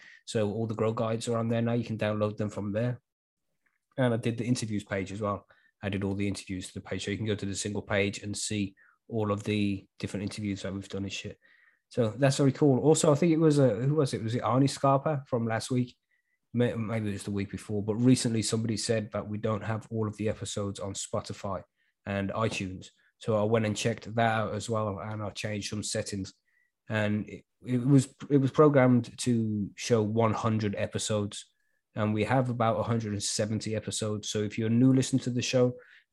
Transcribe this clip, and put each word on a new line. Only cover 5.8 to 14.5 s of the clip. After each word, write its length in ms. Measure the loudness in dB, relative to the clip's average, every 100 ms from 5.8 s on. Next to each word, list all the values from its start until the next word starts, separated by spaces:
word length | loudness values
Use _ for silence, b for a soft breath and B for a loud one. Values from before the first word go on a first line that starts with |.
I 60 | -6
did 140 | -4
all 100 | -2
the 140 | -2 -4
interviews 400 | -4 -6 -8 -8
to 60 |
the 60 | -12
page. 240 | -8 -8
So 60 | -4
you 60 | -4
can 80 | -4
go 80 |
to 100 | -4 -4
the 80 |
single 280 | -6 -6 -6
page 360 | -2 0 0 -2
and 120 | -8 -8
see 380 | -4 -4 -4 -8 b b -8
all 220 | -4 -2
of 100 | -2
the 420 | -2 0 0 -2 -8 -10
different 240 | -8 -6
interviews 400 | -6 -6 -6 -6
that 100 | -6
we've 160 | -8 -8
done 140 | -8
and 100 | -6
shit. 260 | -8 -12 -14 b b b b b
So 220 | 0 0 2
that's 180 | 2 4
very 160 | 4
cool. 260 | 6 4 6
Also, 300 | 6 6 6
I 40 |
think 180 | 6 6
it 60 | 6
was, 180 | 6 6
uh, 120 | 6
who 240 | 4 2
was 180 | 2 2
it? 100 | 0
Was 120 | -2
it 80 | -2
Arnie 260 | 2